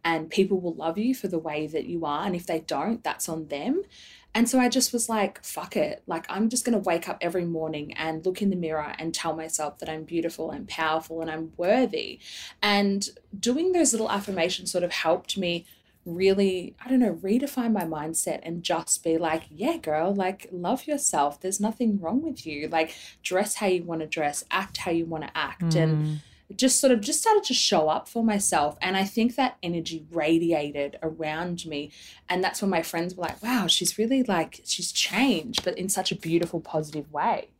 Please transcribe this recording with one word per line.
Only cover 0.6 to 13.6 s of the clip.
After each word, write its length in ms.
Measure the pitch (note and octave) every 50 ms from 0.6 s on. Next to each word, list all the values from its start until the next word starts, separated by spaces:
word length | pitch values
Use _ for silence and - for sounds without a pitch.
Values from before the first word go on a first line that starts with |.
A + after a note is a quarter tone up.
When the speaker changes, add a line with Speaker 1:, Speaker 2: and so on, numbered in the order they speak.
Speaker 1:
will 140 | F3 F3 E3
love 220 | - D#3 E3 E3
you 200 | G3+ A3 B3+ C4
for 100 | - -
the 120 | F#3 F3+ E3
way 260 | D#3+ E3 D3+ D3+ D#3
that 200 | D3+ D#3 D#3 -
you 180 | - F3 E3+ E3
are, 200 | D3 D3 D3 F3+
and 120 | G#3 F3+
if 100 | F3 F3
they 140 | - E3+ E3
don't, 420 | D#3+ - D#3 C#3 D3+ G3+ A3+ A3 -
that's 260 | D#3 - - - -
on 200 | D#3+ E3 D#3 D3+
them." 340 | D3 C#3 D3 A3 C#4+ F#4 G4+ - - - - - - - - _ _
And 120 | A3 A#3+ B3
so 100 | - C4
I 80 | B3 B3
just 240 | A3+ C4 B3+ - -
was 160 | A#3+ - -
like, 340 | A3+ G#3+ G3+ G3 - - -
"Fuck 340 | - - D#3+ D3+ - -
it." 260 | G3+ D3+ - - - _
Like, 200 | - F3 E3 - -
I'm 220 | - F#3+ G#3+ A3+
just 140 | B3 B3+ -
gonna 120 | B3+ A#3 G3+
wake 300 | G3 F#3 E3+ E3+ E3+ F3+
up 100 | - - -
every 240 | F3 E3+ F#3 F3
morning 480 | E3+ E3 D#3+ D#3+ D#3 D#3+ D3+ D3 D3 -
and 300 | - D#3+ D#3+ D#3+ D#3+ D#3
look 160 | F#3 F#3 - G#3
in 80 | G3
the 60 | F3+ F3+ F3
mirror 280 | D#3+ D#3 D#3 D3+ D3 - -
and 140 | D#3+ E3 E3
tell 200 | - - E3 D#3
myself 440 | D#3+ D#3+ D#3+ - - D3+ D3 - -
that 80 | D#3+ D#3
I'm 160 | D#3 D#3 D#3+
beautiful 460 | D#3 E3+ E3+ D#3+ E3+ E3 - D#3+ D#3+
and 180 | D3+ C#3+ - -
powerful 540 | - - D#3+ D#3 D#3 D#3+ D#3+ - D#3+ E3 E3
and 80 | E3
I'm 220 | D#3 D#3+ E3 D#3+ -
worthy. 640 | - F3 F3+ G#3+ B3+ C4 - - - - - - - - - - - - - - _ -
And 460 | G#3 G3+ G3+ G3+ G3+ G3 G3 G3+ - - - _ _ - G3
doing 320 | - A#3 B3 D4